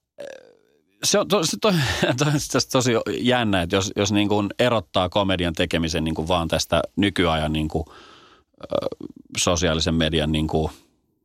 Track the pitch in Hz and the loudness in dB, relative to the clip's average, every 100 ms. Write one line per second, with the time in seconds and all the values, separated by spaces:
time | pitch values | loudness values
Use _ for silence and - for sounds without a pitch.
0 | _ - - 50 52 50 52 73 76 98 | _ -18 -18 -18 -20 _ _ _ _ _
1 | 113 202 165 196 160 202 220 180 123 - | 0 0 2 0 0 0 2 2 2 0
2 | 180 127 147 147 - 135 - 131 123 113 | 0 0 0 0 0 -2 0 0 2 0
3 | - 98 120 123 113 95 85 98 98 - | 0 -2 2 2 2 0 0 0 0 0
4 | 98 104 104 104 101 - 123 113 95 101 | 0 2 2 2 0 0 0 0 0 -2
5 | 90 104 98 92 87 80 90 85 82 82 | 0 2 0 0 -2 -2 -2 -2 -2 -2
6 | 80 78 82 90 82 76 - 85 - - | -2 -2 0 0 0 -2 0 0 0 0
7 | 101 92 85 80 76 78 78 78 76 - | 0 2 0 2 0 -2 -2 -4 -6 -12
8 | - - - _ _ - - - - - | -20 -20 -20 _ _ -20 -6 -4 -4 -8
9 | - - - 64 - 87 85 80 78 82 | -12 -18 -10 -4 0 0 0 0 0 0
10 | 80 80 76 78 78 80 78 - _ _ | 0 0 0 0 0 -2 -2 -6 _ _
11 | _ _ | _ _